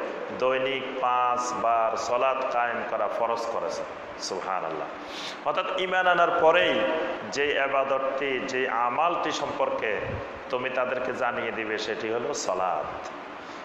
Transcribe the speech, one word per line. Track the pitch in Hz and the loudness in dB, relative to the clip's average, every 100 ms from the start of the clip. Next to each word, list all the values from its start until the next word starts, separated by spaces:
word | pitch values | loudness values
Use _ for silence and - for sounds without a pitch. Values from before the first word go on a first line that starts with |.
| - - - - | -4 -6 -8 0
দৈনিক | 127 131 135 135 131 131 | 2 2 0 -2 -4 -2
পাঁচবার | 123 127 123 123 - - 117 117 113 110 | 2 4 4 2 0 0 2 4 4 0
সলাত | - 123 135 127 123 | 0 2 4 2 0
কায়েম | 120 120 110 104 | 0 0 -2 -2
করা | 110 101 - | 0 0 0
ফরজ | 113 113 - | 0 0 -2
করেছেন। | - 123 - - - - - | -2 -2 -4 -6 -10 -12 -10
সুবহানাল্লাহ। | - 95 92 92 82 78 71 - - - - - | -6 -4 -2 -2 -2 -4 -6 -8 -10 -10 -10 -4
অর্থাৎ | 143 185 185 - | -2 0 0 -2
ঈমান | 185 185 180 | 2 4 6
আনার | 175 170 - | 6 4 6
পরেই | 160 175 180 175 - - - - - | 6 8 6 4 2 0 -2 -4 -4
যে | 135 147 131 139 | 0 2 2 2
ইবাদতটি, | 135 131 135 135 139 143 127 - | 2 2 2 0 -2 0 -2 -2
যে | 127 131 | 0 0
আমলটি | 117 120 131 170 170 156 | 2 2 2 2 2 -2
সম্পর্কে | - 135 - 135 - 113 95 - - - - - | -2 -2 0 0 0 0 -2 -2 -6 -8 -10 -4
তুমি | 127 127 | -4 -2
তাদেরকে | 127 127 127 131 | 0 0 -2 -2
জানিয়ে | 113 120 120 113 | -2 -2 0 -2
দিবে, | 107 107 107 | -4 -2 -2
সেটি | 113 107 110 | -2 -2 -2
হলো | 117 - | -2 -2
সলাত। | - - 92 90 78 76 - - - - - - - | -2 -2 0 0 -2 -4 -8 -10 -12 -12 -14 -14 -14